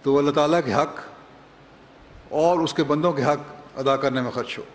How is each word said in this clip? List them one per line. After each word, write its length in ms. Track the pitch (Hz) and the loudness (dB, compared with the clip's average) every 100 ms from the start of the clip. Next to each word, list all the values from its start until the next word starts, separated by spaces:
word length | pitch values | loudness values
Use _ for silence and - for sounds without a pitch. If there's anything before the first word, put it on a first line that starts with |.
तो 120 | 143 143 | 4 2
अल्लाह 180 | 143 | 2
ताला 280 | 143 147 170 | 2 2 2
के 100 | 135 | 0
हक़ 280 | 107 160 - - - - - - - - - - - - - - | 0 -2 -6 -16 -20 -20 -20 -20 -20 -20 -20 -20 -20 -20 -20 -8
और 300 | 151 165 175 | 0 2 2
उसके 220 | 160 - | 0 0
बंदों 300 | 143 147 175 | 0 2 0
के 80 | 143 | 2
हक़ 200 | 139 147 - - - - | 0 0 -6 -20 -16 -4
अदा 180 | 135 135 | 0 2
करने 240 | 139 127 | 0 -2
में 100 | 123 | -4
खर्च 260 | 123 113 - | -6 -8 -10
हो। 80 | - | -14